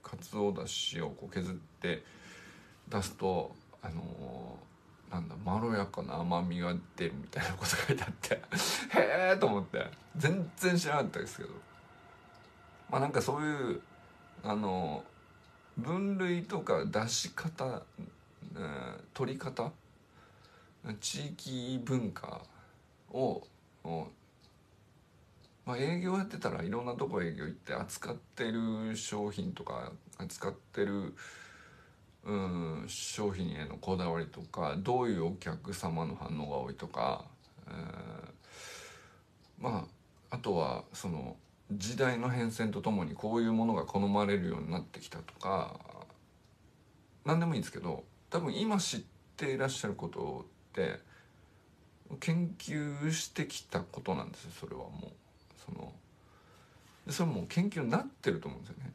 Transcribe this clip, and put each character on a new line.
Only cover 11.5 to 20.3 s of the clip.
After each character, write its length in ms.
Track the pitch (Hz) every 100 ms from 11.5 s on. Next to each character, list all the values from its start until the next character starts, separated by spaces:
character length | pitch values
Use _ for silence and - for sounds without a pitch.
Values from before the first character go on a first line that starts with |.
| - - - - - - - - - - - - - -
ま 80 | 135
あ、 20 |
な 60 | 143
ん 60 |
か 100 | 139
そ 160 | 123 143
う 60 |
い 300 | 151 147 123
う、 80 | - - - - - - -
あ 140 | 107 104
の 480 | 104 92 82 71 - - - - - - - -
ー、 40 |
分 360 | 120 175 196 196
類 260 | 180 175
と 160 | 170 202
か 240 | - 87 69
出 220 | 104 117
し 220 | - -
方、 520 | - 165 160 131 117 - - - - - - -
え 40 | -
ー、 420 | 82 71 62 - -
取 200 | - 127
り 40 | 131
方、 320 | - - 117 - - - - - -